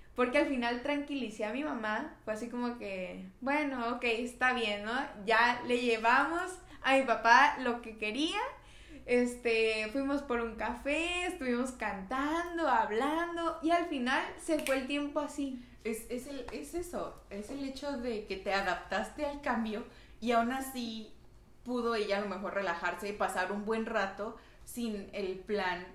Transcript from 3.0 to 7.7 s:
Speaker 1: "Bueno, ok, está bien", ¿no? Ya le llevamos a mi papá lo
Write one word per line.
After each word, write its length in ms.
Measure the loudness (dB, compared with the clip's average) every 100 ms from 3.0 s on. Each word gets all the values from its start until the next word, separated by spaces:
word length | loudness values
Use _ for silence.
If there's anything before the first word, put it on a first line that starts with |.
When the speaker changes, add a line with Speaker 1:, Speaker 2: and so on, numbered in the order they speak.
| -6 -8 -12 -6
Speaker 1:
"Bueno, 540 | 0 2 0 0 -2 0
ok, 80 |
está 480 | 0 0 -2 2 2
bien", 320 | 2 0 -2
¿no? 80 | -2 -4 -4 -6
Ya 380 | 4 6 6 2 0
le 140 | 2
llevamos 720 | 4 4 6 6 4 0 -4 -8 -14 -4
a 120 | 4 4
mi 60 |
papá 520 | 6 4 8 10 10 6
lo 200 | -2